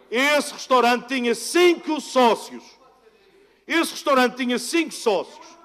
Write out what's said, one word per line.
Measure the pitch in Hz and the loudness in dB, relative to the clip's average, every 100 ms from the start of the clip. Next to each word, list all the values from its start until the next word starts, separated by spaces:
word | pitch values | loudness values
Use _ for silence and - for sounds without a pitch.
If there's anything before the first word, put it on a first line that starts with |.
| - | -6
esse | 233 285 294 - | -2 2 2 -2
restaurante | - - 254 233 247 - | -8 0 2 4 0 -2
tinha | 262 240 | -4 -2
cinco | 233 - 339 349 339 - 302 | -4 -2 2 4 2 -2 -6
sócios. | - 254 240 202 - 226 - - _ _ _ _ _ _ _ _ - | -2 4 4 2 -6 -18 -20 -20 _ _ _ _ _ _ _ _ -4
Esse | 320 302 | -2 -2
restaurante | - 302 262 247 247 | -4 0 2 2 0
tinha | 247 247 | -4 -4
cinco | - 330 302 | -2 -2 -2
sócios. | - 226 180 127 - - - | -4 -2 -2 -4 -14 -20 -20